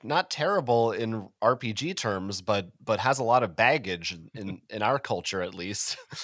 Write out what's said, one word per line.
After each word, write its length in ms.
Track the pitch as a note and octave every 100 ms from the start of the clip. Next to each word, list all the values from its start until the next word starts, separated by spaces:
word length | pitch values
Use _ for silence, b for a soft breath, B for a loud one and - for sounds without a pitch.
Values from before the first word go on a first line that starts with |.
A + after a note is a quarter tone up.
not 280 | A#2 D#3 F#3
terrible 600 | - D#3+ G3+ B2+ A#2 A#2
in 360 | G2 A2+ A2+ F#2+ _
R 140 | A2+ B2+
P 180 | B2
G 180 | G2+ D#3+
terms, 480 | F#3 A#2 G2 G2 F#2+
but, 280 | F#2 G2+ F2+ -
but 180 | - G#2
has 180 | B2+ C3+
a 60 |
lot 180 | A2+ B2
of 140 | A2 D#2+
baggage 560 | A#2 D3+ F#2+ F2+ E2+
in, 180 | E2+ E2
in, 260 | A2 G2 F#2 -
in 120 | G#2+
our 160 | G#2+ C3+
culture, 440 | - G2 - F#2+
at 120 | F2+
least. 440 | F#2 F#2 G#2 - -
<laughs> 40 | B D#3